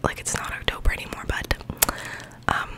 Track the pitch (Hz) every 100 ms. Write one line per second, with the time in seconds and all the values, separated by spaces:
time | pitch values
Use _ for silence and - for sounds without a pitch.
0 | - - - - - - - - - -
1 | - - - - - - - - - -
2 | - - - - - - -